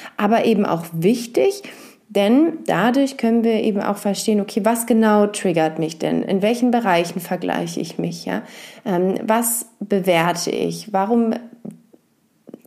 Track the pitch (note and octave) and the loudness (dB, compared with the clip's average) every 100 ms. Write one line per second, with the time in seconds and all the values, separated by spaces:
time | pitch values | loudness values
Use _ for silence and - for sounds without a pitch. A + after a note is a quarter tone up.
0 | - - G#3 A#3 A#3 G#3 - E3 - E3 | -12 -2 2 2 4 2 2 -2 -4 0
1 | F3+ B3 - - G4 - - - - - | 2 2 0 0 2 0 -10 -20 -20 -20
2 | - G3+ G3+ C4 E4 - - E3 A#3 C4+ | -4 0 4 4 2 0 -2 2 2 2
3 | C4+ C4+ A3+ A#3 A3+ G#3+ A3 G3+ - G3+ | 0 0 0 2 2 2 0 0 -2 -2
4 | G3+ G3 - G#3+ G3+ G#3 G#3+ A#3 A#3 A3+ | -2 -2 0 0 0 0 0 0 2 4
5 | A3 G#3 G#3 - F#3+ E3 D#3 D#3+ D#3+ - | 4 4 2 0 -2 2 0 0 -6 -4
6 | D#3+ - - F#3+ G#3 A#3+ B3 A#3 G#3+ E3+ | -2 -2 0 0 0 0 2 2 2 2
7 | F3 F#3+ - F3+ F3+ - E3+ E3+ - - | 0 -6 -6 -6 -2 -4 -4 -6 -8 -6
8 | E3+ E3+ - - - - - - - F3+ | -6 -6 -6 -8 -8 -18 -20 -12 -4 0
9 | F#3 - - A3+ A#3 - - - G#3 G3 | 0 -2 0 0 0 -4 -8 -10 -2 0
10 | F3+ E3 F3 E3+ - - E3+ E3+ - F#3+ | 2 2 2 0 -4 -4 -4 -6 -4 -2
11 | G3+ A#3 A3+ - - - - - _ _ | 2 2 2 -2 -8 -18 -18 -18 _ _
12 | _ _ _ _ - - | _ _ _ _ -20 -20